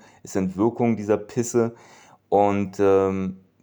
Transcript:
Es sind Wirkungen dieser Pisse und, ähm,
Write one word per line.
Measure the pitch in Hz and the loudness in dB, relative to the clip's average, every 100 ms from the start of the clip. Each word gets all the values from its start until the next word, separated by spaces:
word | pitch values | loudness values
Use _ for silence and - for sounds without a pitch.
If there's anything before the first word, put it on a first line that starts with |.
| - _ | -14 _
Es | - | -8
sind | 101 95 90 | -4 -4 0
Wirkungen | 113 117 120 107 | -2 0 -2 0
dieser | 104 104 | 0 -2
Pisse | - - 117 120 117 117 - - - _ - | -2 -6 -2 0 0 -4 -20 -20 -20 _ -2
und, | 98 101 101 95 95 | 2 2 0 -4 0
ähm, | 98 98 95 95 95 92 _ _ | 2 4 2 -2 -6 -8 _ _